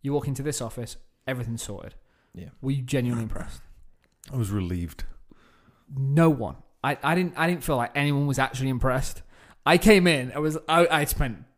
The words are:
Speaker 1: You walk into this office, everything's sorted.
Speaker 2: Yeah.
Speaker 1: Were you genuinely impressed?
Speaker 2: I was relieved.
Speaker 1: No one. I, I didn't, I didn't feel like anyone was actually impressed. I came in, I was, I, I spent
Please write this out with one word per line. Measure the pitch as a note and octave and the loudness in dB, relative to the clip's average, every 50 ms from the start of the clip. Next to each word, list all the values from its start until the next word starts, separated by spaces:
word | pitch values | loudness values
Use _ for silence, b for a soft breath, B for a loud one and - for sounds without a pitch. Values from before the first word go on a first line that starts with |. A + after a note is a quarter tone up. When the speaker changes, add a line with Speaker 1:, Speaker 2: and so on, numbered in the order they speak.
Speaker 1:
You | _ C#3 C#3+ | _ -2 -4
walk | D3 C#3+ C#3+ | -2 -2 -4
into | C3+ B2 C3+ | -6 -4 -6
this | D3+ C#3 - | -6 -6 -6
office, | B2+ A2+ - - A#2 A2 - - - _ _ _ _ - | -8 -8 -8 -10 -12 -12 -12 -16 -20 _ _ _ _ -8
everything's | C3 B2 A#2+ G#2+ A#2 A2+ - | -6 -6 -6 -6 -6 -8 -8
sorted. | - G#2 F#2 - - - - _ _ _ _ _ _ _ | -10 -12 -12 -12 -16 -18 -20 _ _ _ _ _ _ _
Speaker 2:
Yeah. | - F2 - - _ | -16 -16 -16 -16 _
Speaker 1:
Were | - C3+ | -6 -4
you | C#3 C#3 | -4 -4
genuinely | B2+ B2 - C3+ A#2+ A#2+ A#2+ A#2 A2+ | -4 -2 -2 0 0 0 -2 -4 -4
impressed? | A2 - - - - - - - - - - - - _ _ _ _ _ _ - - | -4 -6 -6 -8 -10 -12 -16 -18 -20 -20 -20 -20 -20 _ _ _ _ _ _ -20 -10
Speaker 2:
I | C3+ C3 | -6 -4
was | A#2 F#2+ | -4 -2
relieved. | G2+ G#2 F#2 F2 F2+ F2 F2 E2 - - - - - - - - b b b b b b b b b b b b C#3+ | -2 -4 -4 -2 -4 -4 -6 -6 -8 -8 -10 -10 -10 -14 -18 -20 b b b b b b b b b b b b -8
Speaker 1:
No | C3+ C3+ C3+ C#3+ D3+ E3 D#3+ | -4 -2 0 4 4 6 4
one. | D#3 B2+ A#2 E2 C2+ - - _ _ _ | 4 2 -2 -8 -8 -12 -16 _ _ _
I, | - C3+ C#3+ - - | -4 -4 -4 -2 -2
I | C#3 D#3+ | 0 0
didn't, | F3+ F#3 F3 - - | 0 0 -2 -2 -2
I | D#3+ E3+ | -2 0
didn't | F3+ E3+ C3 | 0 -2 -2
feel | - D3+ | -2 0
like | B2+ A#2 - - | 0 -2 -2 -2
anyone | C#3 C#3+ D3 C#3+ C#3+ C#3+ | 0 0 2 2 0 0
was | C#3+ C3+ C3+ | 0 0 0
actually | C3 - - B2+ C3 C3+ | -2 -2 -2 -4 -2 -2
impressed. | C3 B2 - C3+ B2+ C3 C#3 - - - - b b b b b b b _ | 0 0 0 0 2 0 -2 -2 -4 -8 -14 b b b b b b b _
I | C#3 E3 F3+ | 4 4 6
came | - G#3+ G#3+ G3 F3+ F3 | 8 8 8 8 8 6
in, | E3 C#3 B2 B2+ - | 4 2 0 -4 -4
I | C#3+ | -2
was, | D3+ D#3 D#3 D#3+ - - | -2 -2 -2 -4 -2 2
I, | D#3 E3+ F3 - | 4 4 6 6
I | D#3 D#3 D3 | 4 2 2
spent | D3 - - D3 B2+ A2 F#2 - _ _ | 0 0 0 0 -2 -2 -8 -14 _ _